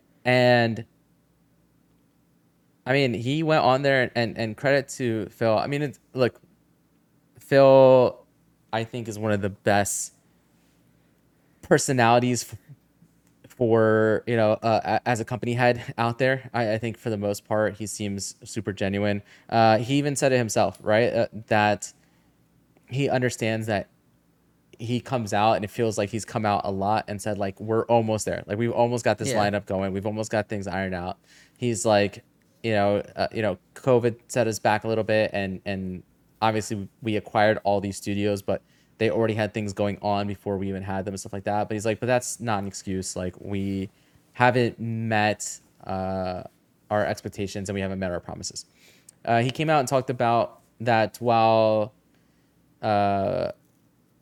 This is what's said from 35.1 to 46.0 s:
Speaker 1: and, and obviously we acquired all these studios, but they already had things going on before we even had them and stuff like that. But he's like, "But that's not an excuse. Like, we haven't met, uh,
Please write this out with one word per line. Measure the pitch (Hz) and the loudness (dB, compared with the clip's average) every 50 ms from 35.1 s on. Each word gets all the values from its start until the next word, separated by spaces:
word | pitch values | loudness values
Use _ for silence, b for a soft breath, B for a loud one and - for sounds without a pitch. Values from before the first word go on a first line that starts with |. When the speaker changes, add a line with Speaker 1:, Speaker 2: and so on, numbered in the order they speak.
| 110 107 104 - - | 2 2 2 2 0
Speaker 1:
and, | 101 98 92 92 90 - | -4 -4 -4 -6 -8 -8
and | 101 98 95 92 92 92 85 - _ _ _ _ _ _ _ | -6 -6 -6 -6 -8 -10 -12 -14 _ _ _ _ _ _ _
obviously | 107 113 107 107 101 - 113 101 95 - _ _ | 0 0 0 0 -4 -4 -8 -8 -8 -12 _ _
we | 123 113 104 | -6 -4 -4
acquired | 101 - - - 110 104 110 107 - - | -4 -4 -2 2 4 4 4 2 2 0
all | 98 101 98 | 0 0 0
these | 98 98 98 | -2 -4 -8
studios, | - - 104 101 101 101 104 101 95 | -6 -6 -4 -4 -2 0 -2 -2 -2
but | - - 95 - - _ _ _ _ _ _ - | -2 -4 -4 -4 -6 _ _ _ _ _ _ -2
they | 113 110 | -2 0
already | - 113 113 110 104 | 2 0 0 0 0
had | 113 107 101 - | -2 -4 -4 -4
things | 110 107 101 95 | -6 -6 -6 -2
going | - 104 101 98 - | -2 -2 -2 -2 -4
on | - 104 101 101 104 | -4 -2 -2 -2 -2
before | 101 98 - _ 104 101 | -4 -8 -8 _ -6 -4
we | 95 98 98 | -4 -4 -6
even | 95 92 95 | -6 -6 -8
had | 101 98 95 92 | -6 -6 -6 -6
them | 104 95 | -6 -8
and | 95 | -10
stuff | - 107 101 | -10 -12 -12
like | 101 - | -8 -4
that. | 107 101 107 104 | -2 -2 -2 -2
But | - 110 | -4 -6
he's | 104 104 | -4 -2
like, | 113 107 - | -2 -2 -2
"But | 120 | -2
that's | 120 127 123 - - - - | 0 0 0 -2 -4 -10 -8
not | 120 120 107 98 | -4 -4 -4 -4
an | 98 | -4
excuse. | 98 - - - 101 95 92 92 - - | -6 -10 -10 -8 -6 -6 -6 -6 -6 -8
Like, | 92 92 92 - - | -6 -8 -8 -8 -10
we | - 98 101 98 98 98 98 98 95 - - _ _ _ _ _ _ _ _ | -10 -8 -6 -4 -4 -4 -4 -4 -6 -8 -12 _ _ _ _ _ _ _ _
haven't | - 123 123 120 127 120 107 - - | 2 2 4 4 2 0 0 -2 -6
met, | 113 117 113 113 113 113 110 104 107 107 101 - - - - - _ _ _ _ - | -8 -6 -6 -6 -4 -2 0 2 2 0 0 -2 -6 -12 -14 -14 _ _ _ _ -10
uh, | - 95 95 | -8 -6 -6